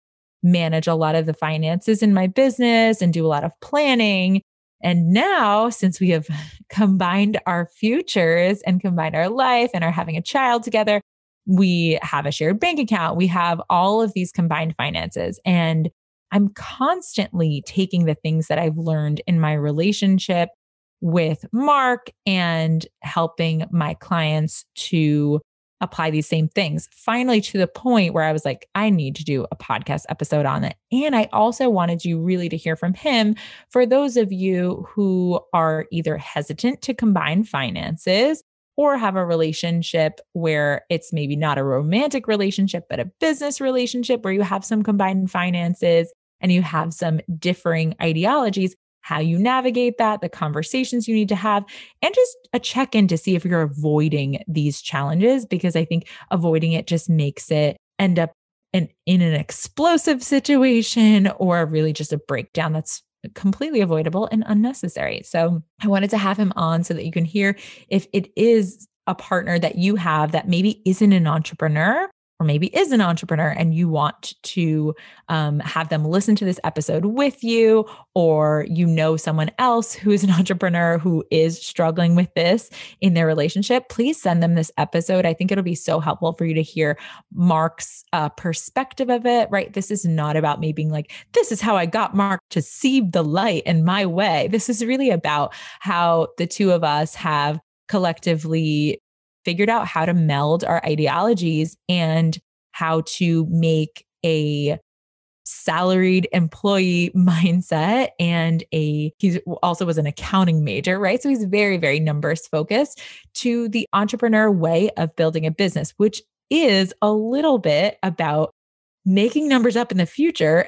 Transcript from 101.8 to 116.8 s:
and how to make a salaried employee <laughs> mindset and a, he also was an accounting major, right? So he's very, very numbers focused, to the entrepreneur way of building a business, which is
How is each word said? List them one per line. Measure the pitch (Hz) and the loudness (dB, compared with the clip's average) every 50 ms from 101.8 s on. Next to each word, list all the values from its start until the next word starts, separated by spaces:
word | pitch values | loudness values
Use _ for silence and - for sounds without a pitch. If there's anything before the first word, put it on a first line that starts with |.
| _ - | _ -2
and | 180 180 165 160 160 165 165 160 160 - _ _ _ _ _ _ - | -2 0 0 2 2 2 2 0 0 -2 _ _ _ _ _ _ -10
how | - 165 160 160 160 160 | -6 -4 -2 0 -2 -2
to | - - - 185 170 165 165 160 165 | -4 -4 -2 0 0 2 0 0 0
make | 170 165 160 160 160 156 156 156 - - _ _ _ _ - | 0 0 2 2 2 2 0 -2 -6 -18 _ _ _ _ -2
a | 170 160 156 151 151 147 147 147 147 151 - _ _ _ _ _ _ _ _ _ _ _ _ - | 0 0 0 0 -2 -2 -2 -2 -2 -4 -4 _ _ _ _ _ _ _ _ _ _ _ _ -16
salaried | - - - - - 160 165 180 185 185 185 185 185 185 185 180 - - | -14 -14 -8 -6 -4 -2 0 0 2 2 2 4 4 4 2 2 0 0
employee | 185 170 156 - - - 202 202 190 190 180 175 175 175 175 | 0 0 0 -4 -4 -2 0 2 2 2 2 0 0 0 0
<laughs> | - | 2
mindset | 185 180 185 170 165 175 180 170 180 175 - 165 156 156 185 220 254 262 - - - | 2 4 4 4 4 2 2 2 2 0 0 -2 0 0 2 2 0 0 -2 -4 -2
and | 175 170 170 170 165 165 165 165 - - - | -2 0 0 0 0 0 0 -2 -2 -4 -4
a, | 160 151 151 151 151 151 156 - - | -2 -2 -2 -2 -2 -4 -6 -6 -2
he | - 190 170 180 - 175 170 - - | 0 0 0 0 -4 -6 -8 -2 -2
also | 180 170 - 190 | -2 -2 -2 -2
was | 170 165 160 | -2 0 -2
an | 147 | -2
accounting | 143 147 - - - - 190 185 175 165 156 151 | -4 -4 -8 -8 -2 2 2 4 4 2 2 0
major, | 135 98 - - 180 185 196 | 0 -2 -2 -2 -2 -2 0
right? | 208 185 208 247 - | 0 0 0 0 0
So | 285 | 0
he's | 269 233 214 | -2 0 -2
very, | 190 190 208 208 202 190 175 | -2 0 0 2 2 0 0
very | 170 143 139 151 | 0 0 0 2
numbers | 160 156 147 147 147 151 160 160 - | 0 0 0 0 -2 -2 -2 -4 -6
focused, | - - 151 156 - 208 240 294 285 - - - - - - - - - | -4 -4 -4 -2 0 0 0 0 -2 -4 -14 -20 -20 -20 -20 -20 -16 -12
to | - - 247 233 233 233 226 | -6 -2 -2 -2 0 -2 -2
the | 202 226 220 - - | -4 -4 -4 -2 -2
entrepreneur | 196 208 208 - 220 - 233 220 214 214 214 | -2 0 0 -2 0 0 2 4 4 4 4
way | 202 175 160 165 165 165 196 214 - - | 2 2 2 2 2 2 2 0 0 -2
of | 165 156 - | -4 -4 0
building | - 165 160 165 165 160 | 0 0 0 0 0 -2
a | 160 | -2
business, | 160 - 196 180 - 160 147 - - | -2 0 -2 -2 0 -2 -6 -6 -2
which | - 202 220 208 - - _ _ _ _ - | 0 0 0 0 -2 -16 _ _ _ _ -2
is | 269 320 330 254 202 190 | 0 2 4 4 4 4